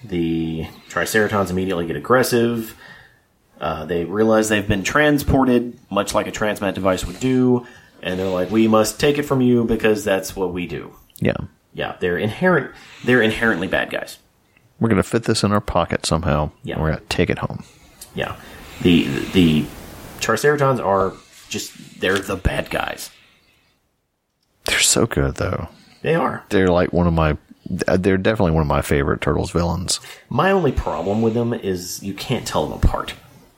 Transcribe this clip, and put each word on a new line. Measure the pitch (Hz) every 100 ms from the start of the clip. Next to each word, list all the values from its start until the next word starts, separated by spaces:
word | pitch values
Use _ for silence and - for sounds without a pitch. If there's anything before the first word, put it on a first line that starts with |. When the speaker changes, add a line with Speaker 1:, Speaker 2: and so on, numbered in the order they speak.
Speaker 1:
The | 113 90 82 82 80 80 76 - -
Triceratons | - 85 110 104 107 90
immediately | 92 92 87 85
get | 73
aggressive. | - 127 123 123 117 117 110 - - - - _ _ _ _ _
Uh, | 76 80 78
they | 85 85
realize | 101 110 110 107
they've | 104 101
been | 101
transported, | 92 147 151 147 143 135 127 123 120 - _
much | 101 104
like | 107 92
a |
transmat | - 107 104 101 92
device | 95 90 -
would | 90
do, | 131 127 127 120 120 - - -
and | - 92
they're | 95
like, | 92 90
"We | 110 113
must | 110 107 -
take | 147 147
it |
from | 143 135
you | 127 120
because | 113 110 110 104
that's | 101 95 - -
what | 92
we | 90 87
do." | 71 50 - _ -
Speaker 2:
Yeah. | - - - _ _
Speaker 1:
Yeah, | - 69 -
they're | 90 87
inherent. | 104 107 185 165 123 - - -
They're | - 123
inherently | 110 110 113 92 90
bad | 73 -
guys. | - - - _ _ _ _ _ _
Speaker 2:
We're | 113
gonna | 98
fit | 92 117
this | 113 110
in | 101
our | 104
pocket | - 92 82 - -
somehow. | 80 78 73 76 -
Speaker 1:
Yeah. | - -
Speaker 2:
And |
we're | 78
gonna | 78 -
take | - 87
it | -
home. | - - - - - - - -
Speaker 1:
Yeah. | - - - - - -
The, | 92 82 - 67 -
the | 95 85 76 73 - - - - -
Triceratons | - 113 143 147 139 123
are | 82 98 95 - - - -
just, | 104 - - - -
they're | 98 98
the | 98 95
bad | - - -
guys. | - - - - - _ _ _ _ _ _ _ _ _ _ _ _ _ _ -
Speaker 2:
They're | -
so | - - 117
good, | - 69 67
though. | - - - - - _
Speaker 1:
They | - 165
are. | - - -
Speaker 2:
They're, | 101 95
like, | 82 90
one | 82 87
of |
my, | 82 78 76 _ - -
they're | 82 - 95 95 95
definitely | 95 110 92
one | 80
of | 76
my | 71
favorite | - 73 71 -
Turtles | - 73 -
villains. | 85 85 85 87 - - - _
Speaker 1:
My | 123 180
only | 196 151
problem | - - 76 85 107
with | 113 113
them | 117
is | 120 98 90 90 -
you | 98 -
can't | - 120 -
tell | 90 73
them |
apart. | 53 - - - - - - -